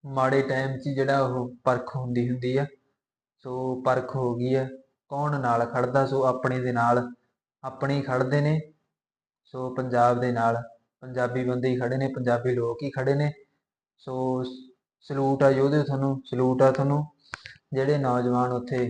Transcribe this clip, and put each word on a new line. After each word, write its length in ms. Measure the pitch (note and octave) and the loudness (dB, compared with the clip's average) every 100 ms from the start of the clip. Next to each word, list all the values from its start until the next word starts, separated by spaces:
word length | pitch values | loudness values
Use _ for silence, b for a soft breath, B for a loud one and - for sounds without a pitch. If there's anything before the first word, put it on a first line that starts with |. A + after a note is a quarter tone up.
ਮਾੜੇ 380 | C#3+ C3+ C3 C#3 | -6 0 2 4
ਟਾਈਮ 360 | C3+ C3 C3+ C3 | 2 -2 -2 -4
'ਚ 100 | C#3+ | -4
ਹੀ 60 | C3+ | 0
ਜਿਹੜਾ 260 | C3+ C#3 | 2 2
ਉਹ 340 | B2+ B2+ B2 - | 2 -2 -6 -4
ਪਰਖ 320 | - A#2+ - C3+ | 0 0 -2 -6
ਹੁੰਦੀ 340 | B2 A#2+ B2 | -2 -2 0
ਹੁੰਦੀ 260 | B2 B2 C3 | -2 -2 -2
ਆ। 80 | D3+ - _ _ _ _ _ _ C3 | -2 -8 _ _ _ _ _ _ -10
ਸੋ 360 | B2+ B2+ B2+ | -6 -4 -2
ਪਰਖ 340 | C3 B2+ B2+ C3+ | 0 0 0 -2
ਹੋ 200 | B2 A#2+ | -2 0
ਗਈ 180 | B2 | 0
ਆ, 140 | C3 C3 - _ _ _ | 0 0 -8 _ _ _
ਕੌਣ 320 | C#3 D3 D3 | -4 -2 0
ਨਾਲ 260 | B2 A#2 A#2 | 0 0 0
ਖੜਦਾ? 400 | B2 B2+ C3+ C3 | 0 2 2 2
ਸੋ 180 | C3+ C3 | 2 2
ਆਪਣੇ 340 | B2+ C3 B2+ | 2 -2 -2
ਦੇ 120 | B2+ | -2
ਨਾਲ 300 | B2 A#2 B2 B2 - _ _ _ _ | 0 2 2 0 -12 _ _ _ _
ਆਪਣੇ 320 | C3 - C#3 C#3+ | -14 -6 -2 -2
ਹੀ 60 | |
ਖੜਦੇ 380 | C3+ B2+ C3 D3 | -2 -2 0 2
ਨੇ। 180 | D3 D#3 - _ _ _ _ _ _ _ | 2 0 -4 _ _ _ _ _ _ _
ਸੋ 300 | _ B2+ B2+ B2+ | _ -8 -6 -6
ਪੰਜਾਬ 440 | B2+ A#2+ A#2+ B2 | -2 2 4 4
ਦੇ 100 | B2 | 0
ਨਾਲ 300 | A#2+ A#2 A#2 A#2 - _ _ | 0 0 0 -4 -18 _ _
ਪੰਜਾਬੀ 420 | B2+ B2+ B2 B2+ | -10 -4 -2 -2
ਬੰਦੇ 260 | B2 B2 B2+ | -2 0 0
ਹੀ 100 | B2 | 0
ਖੜੇ 180 | A#2+ C3 | 0 0
ਨੇ, 100 | C3 | -2
ਪੰਜਾਬੀ 460 | B2+ B2 A#2+ B2+ B2 | -2 0 0 2 0
ਲੋਕ 280 | A#2 A#2 | -2 -4
ਹੀ 60 | C#3+ | -6
ਖੜੇ 220 | C3+ C3 C#3+ | -2 0 2
ਨੇ। 160 | D3 D3 - _ _ _ _ _ | 0 -4 -20 _ _ _ _ _
ਸੋ 460 | - C3 C3 C3 B2+ - - _ _ _ | -10 -4 -2 -2 -4 -10 -20 _ _ _
ਸਲੂਟ 420 | - C#3 C3+ C3+ | -8 -2 0 4
ਆ 60 | C#3 | 4
ਯੋਧਿਓ 340 | C3+ C#3 D3+ | 6 4 2
ਤੁਹਾਨੂੰ, 380 | C#3+ C3+ C3+ C3+ - | 0 0 0 -2 -4
ਸਲੂਟ 360 | B2 B2+ C3 | 0 2 6
ਆ 100 | C3+ | 4
ਤੁਹਾਨੂੰ, 320 | C3 C#3 C#3+ D3+ _ B B B B _ | 6 2 0 -2 _ B B B B _
ਜਿਹੜੇ 240 | C3 C#3 D3 | -2 0 2
ਨੌਜਵਾਨ 540 | C3+ B2 B2 B2 B2 | 2 0 2 0 0
ਉੱਥੇ 360 | B2 B2 C3 | -2 -2 -2